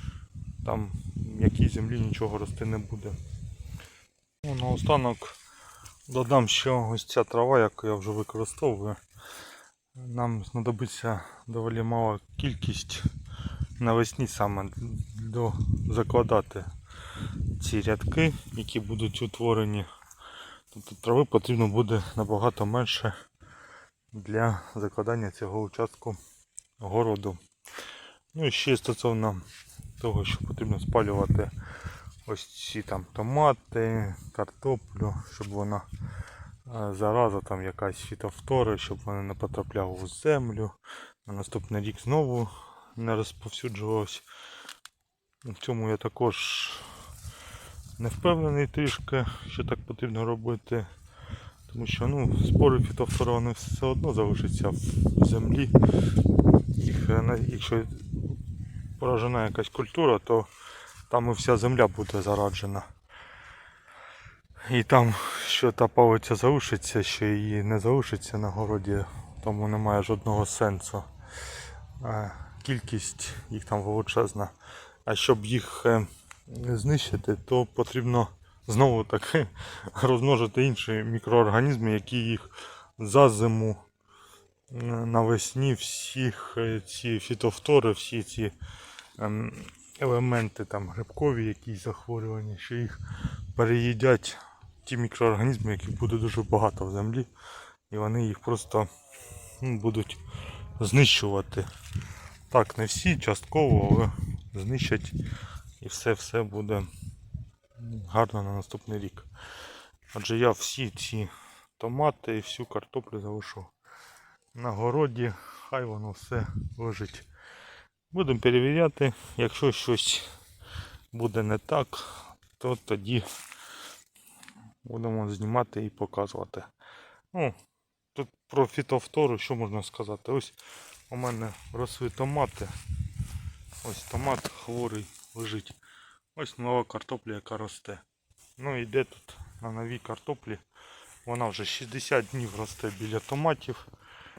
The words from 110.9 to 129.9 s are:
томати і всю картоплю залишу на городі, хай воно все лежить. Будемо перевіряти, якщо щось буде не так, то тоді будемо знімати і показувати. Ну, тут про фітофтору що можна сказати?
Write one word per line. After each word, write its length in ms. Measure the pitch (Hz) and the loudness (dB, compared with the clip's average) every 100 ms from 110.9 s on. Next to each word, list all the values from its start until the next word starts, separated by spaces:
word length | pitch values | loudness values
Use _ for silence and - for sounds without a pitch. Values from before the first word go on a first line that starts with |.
| - - 110 95 - - - _ - | -6 -6 -6 -6 -10 -20 -20 _ -8
томати 600 | 113 127 151 - - 110 | -6 0 0 0 -4 -4
і 40 | |
всю 240 | 101 - 123 | -4 -10 -6
картоплю 540 | 107 - 131 - 107 | -8 -6 -10 -8 -10
залишу 460 | 104 107 101 - 92 _ _ - - - _ _ _ | -8 -10 -10 -14 -16 _ _ -20 -20 -20 _ _ _
на 180 | 117 120 | -8 -6
городі, 640 | 104 120 139 147 117 117 95 - - - | -2 0 2 0 0 -4 -4 -14 -18 -8
хай 160 | 131 123 | -6 -4
воно 260 | 107 107 | -6 -8
все 360 | 98 - 120 104 - - - | -10 -6 -4 -4 -6 -8 -8
лежить. 460 | 117 107 104 - - - - - - - - _ _ | -8 -6 -10 -12 -20 -20 -20 -20 -20 -20 -20 _ _
Будемо 280 | 175 160 120 | -4 0 4
перевіряти, 720 | 123 123 131 156 160 - 139 - - - | 6 6 4 4 2 4 0 0 -10 -2
якщо 340 | 120 - 139 | -2 2 0
щось 580 | - - 120 - - - - - - - - - - _ | 2 0 2 2 -2 -4 -18 -20 -20 -18 -16 -16 -18 _
буде 320 | 117 113 110 | -4 -2 0
не 140 | 107 107 | 0 -2
так, 300 | - 156 127 - - - - - _ _ | 0 -2 -2 -8 -14 -16 -20 -20 _ _
то 180 | 127 120 | -4 -4
тоді 480 | - 104 98 120 - - - - - - - - _ _ - - - - 113 _ | -4 -4 0 -2 -2 -12 -18 -20 -20 -18 -18 -20 _ _ -20 -20 -20 -20 -20 _
будемо 460 | 117 117 113 110 104 | -12 -6 -4 -2 -2
знімати 560 | 101 107 120 120 107 107 | -4 0 0 0 -4 -6
і 40 | |
показувати. 720 | - 104 - 101 - 92 - - _ - - - _ _ | -6 -6 -4 -4 -6 -10 -12 -16 _ -20 -20 -20 _ _
Ну, 200 | 180 147 - _ _ _ _ _ | -4 -2 -4 _ _ _ _ _
тут 160 | - 135 _ - | -10 -10 _ -4
про 180 | 135 127 | 2 2
фітофтору 720 | - 135 131 - - 147 113 | 0 -2 -2 -2 0 2 0
що 180 | - 123 | -4 -4
можна 280 | 110 107 | -4 -4
сказати? 480 | 98 | -8